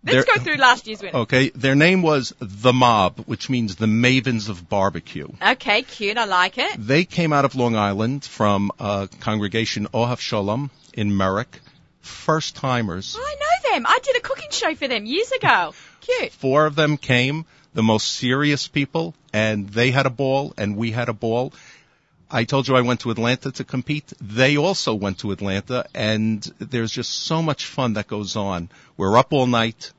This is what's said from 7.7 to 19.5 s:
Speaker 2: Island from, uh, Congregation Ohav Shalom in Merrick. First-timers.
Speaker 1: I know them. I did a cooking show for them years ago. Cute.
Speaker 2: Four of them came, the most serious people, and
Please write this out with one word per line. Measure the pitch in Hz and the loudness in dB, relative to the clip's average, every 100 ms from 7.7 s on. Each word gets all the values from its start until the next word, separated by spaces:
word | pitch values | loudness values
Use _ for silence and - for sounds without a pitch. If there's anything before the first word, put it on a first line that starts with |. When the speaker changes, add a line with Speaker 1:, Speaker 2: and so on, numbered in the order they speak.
Speaker 2:
Island | 110 101 98 113 139 | 2 0 0 -2 -4
from, | - - 107 98 101 - | -10 0 2 2 0 -4
uh, | 104 101 98 - | -4 -4 -4 -8
Congregation | - 107 104 113 113 - 104 | -4 -2 -2 -2 -4 -4 -4
Ohav | 113 120 123 | -2 -2 -2
Shalom | - 110 101 110 143 _ _ | -4 -4 -2 -4 -6 _ _
in | - 104 101 | -4 0 2
Merrick. | 95 98 127 - - _ _ _ - - - | 2 0 -6 -14 -20 _ _ _ -20 -6 0
First-timers. | 156 - - 135 123 107 87 - 440 | 0 -2 -6 -2 -2 -2 -6 -8 -8
Speaker 1:
I | 554 571 | -8 -6
know | 587 719 587 | 0 0 0
them. | 349 226 | 0 2
I | 480 | 0
did | 539 480 | 2 -2
a | |
cooking | - 539 605 | -2 -8 -6
show | - 349 | -4 -4
for | 311 277 | -4 -4
them | 233 214 | -4 -2
years | 311 494 | -4 -2
ago. | 523 - 220 165 - - _ | -2 2 2 0 -8 -20 _
Cute. | - 494 - | -4 -4 -4
Speaker 2:
Four | - 135 139 156 | -4 0 4 2
of | |
them | 147 151 147 | 2 0 0
came, | - 123 127 156 160 _ _ | 2 2 2 -2 -8 _ _
the | - | 0
most | 110 110 - | 4 4 0
serious | - 123 131 147 143 - | -2 0 2 2 0 -2
people, | 151 139 165 170 - _ | -4 -2 -4 -6 -10 _
and | 107 110 | 0 0